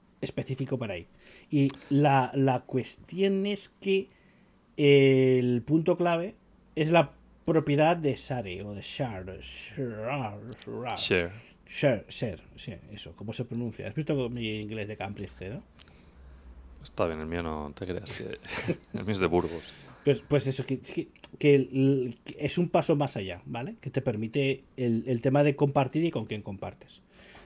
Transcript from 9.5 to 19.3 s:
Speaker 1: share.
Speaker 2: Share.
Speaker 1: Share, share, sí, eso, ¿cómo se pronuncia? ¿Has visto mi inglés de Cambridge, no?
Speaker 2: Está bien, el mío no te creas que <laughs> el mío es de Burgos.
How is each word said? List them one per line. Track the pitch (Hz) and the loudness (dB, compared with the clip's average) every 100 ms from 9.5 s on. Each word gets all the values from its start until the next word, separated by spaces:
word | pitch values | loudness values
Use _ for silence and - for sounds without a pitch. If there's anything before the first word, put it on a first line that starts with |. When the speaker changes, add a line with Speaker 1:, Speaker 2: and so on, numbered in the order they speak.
| - - - 123 107 113 143 107 101 110 - - 113 120 98 | -16 -14 -8 -6 -6 -6 -4 -6 -8 -14 -14 -10 -8 -6 -4
Speaker 1:
share. | |
Speaker 2:
Share. | - 92 85 107 - _ - | 2 2 0 -6 -20 _ -14
Speaker 1:
Share, | - 143 107 - | 0 2 2 -2
share, | - 120 85 - - | -6 -6 -8 -16 -18
sí, | - 98 - | -16 -16 -16
eso, | 101 - - | -16 -16 -12
¿cómo | 101 | -10
se | - 117 | -8 -6
pronuncia? | 117 117 - 98 | -6 -6 -8 -8
¿Has | 156 | -6
visto | 151 143 120 | -2 -2 -2
mi | 120 110 107 | -4 -4 -6
inglés | 104 110 107 | -6 -8 -8
de | 107 | -8
Cambridge, | 98 101 95 - 92 | -8 -8 -12 -10 -10
no? | 151 - - - - - - - - - - - - | -10 -14 -20 -20 -20 -20 -20 -20 -20 -20 -20 -20 -20
Speaker 2:
Está | - - 85 | -16 -4 -4
bien, | 78 | -2
el | 80 | -6
mío | 85 | -4
no | 85 78 73 - | -4 -6 -8 -10
te | 90 | -8
creas | 90 - | -8 -8
que | - - - - - - - - | -10 -10 -12 -10 -8 -6 -8 -8
<laughs> | 110 | -8
el | 101 | -4
mío | |
es | 98 | 0
de | |
Burgos. | 87 | 2